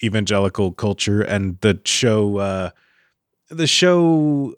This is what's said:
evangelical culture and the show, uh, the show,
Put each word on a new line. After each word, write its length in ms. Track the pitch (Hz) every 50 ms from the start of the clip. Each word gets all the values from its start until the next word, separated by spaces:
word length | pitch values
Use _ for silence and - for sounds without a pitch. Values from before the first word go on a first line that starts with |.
| 120
evangelical 680 | 107 101 110 101 92 104 98 98 92 - - 101 92 85
culture 480 | - 113 101 98 - - 104 101 104
and 380 | 104 - 104 101 95 95 90 -
the 180 | - 107 98 101 -
show, 520 | - - - 131 117 107 107 104 101 101
uh, 320 | 98 98 98 95 95 92 87 - _ _ _ _ _ _ _ _ _ _ _ _ _ _ _
the 180 | 160 160 160
show, 840 | 147 - - 180 180 180 175 170 165 165 156 151 151 147 143 139 127 -